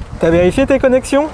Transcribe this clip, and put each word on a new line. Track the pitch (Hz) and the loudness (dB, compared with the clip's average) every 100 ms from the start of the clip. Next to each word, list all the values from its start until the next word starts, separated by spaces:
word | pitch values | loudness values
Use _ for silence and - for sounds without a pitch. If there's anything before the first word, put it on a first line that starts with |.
| - - | -10 -4
T'as | 165 | 0
vérifié | 165 180 214 262 | 2 2 2 0
tes | 269 | 2
connexions? | 262 254 - 277 302 | 2 0 0 -2 -2